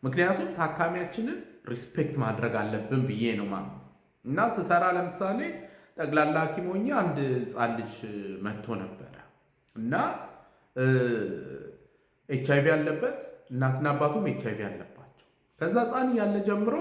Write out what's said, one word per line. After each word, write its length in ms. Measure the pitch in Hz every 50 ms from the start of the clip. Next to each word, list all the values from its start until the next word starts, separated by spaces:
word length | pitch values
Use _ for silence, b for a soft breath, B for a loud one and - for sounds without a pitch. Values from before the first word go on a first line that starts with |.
| -
ምክንያቱም 460 | 135 131 170 175 180 190 190 - - -
ታካሚያችንን 840 | - 165 151 - - 175 170 175 180 175 175 - - 220 254 311 - - - - - _
ሪስፔክት 500 | - 120 123 - - - - 151 - - -
ማድረግ 360 | 120 110 110 - - 113 104
አለብን 460 | 110 104 101 110 107 104 - - 127 131
ብዬ 200 | 127 107 104 113 117
ነው 140 | 110 101 101
የማምነው። 340 | 101 98 92 - 131 - - - - - - _ _ _ _ _
እና 140 | 123 135 170 214 233
ስሰራ 340 | 226 208 170 - - - 180 185
ለምሳሌ 480 | 180 175 170 175 - - 202 190 202 240 302 349 - B B B B B B B B
ጠቅላላ 420 | - 165 147 147 151 151 151 151 160
ሐኪም 280 | 160 156 - 190 180 180
ሆኜ 180 | 185 190 214 262 294
አንድ 240 | 247 196 170 147 139 139 135 127
ህፃን 360 | 123 117 110 - - 120 117 113
ልጅ 200 | 110 107 104 - - - 107 104 104 101 98 98 92
መጥቶ 340 | 98 104 107 104 104 - 117
ነበረ 380 | 98 95 95 - - - - - - - - _ _ _ _ _ _ _ _ _
እና፣ 180 | 113 113 117 139 185 262 320 - - - - B B B B B B B B _
እ፣ 100 | - 131 131 131 127 123 123 120 110 101 95 95 - - - 67 69 - - - - - b b b b b b b b _
ኤች 180 | 135 131 131 135
አይ 100 | 143 143
ቪ 80 | 139 160
አለበት፣ 480 | 160 151 151 160 151 - - - - - - - - - - -
እናትና 380 | 131 123 135 131 131 131 147 147
አባቱም 360 | 143 147 156 147 151 220 202
ኤች 180 | 160 117 - -
አይ 100 | 113 104
ቪ 80 | 101 107
አለባቸው። 640 | 101 - 85 - - - - - - _ _ - _ _ _ _ _ _ _
ከዛ 140 | 156 170 196 240
ህፃን 280 | 240 226 254 254 254 254
እያለ 260 | 240 226 208 202 202 202
ጀምሮ 340 | 196 202 208 202 208 226 254 330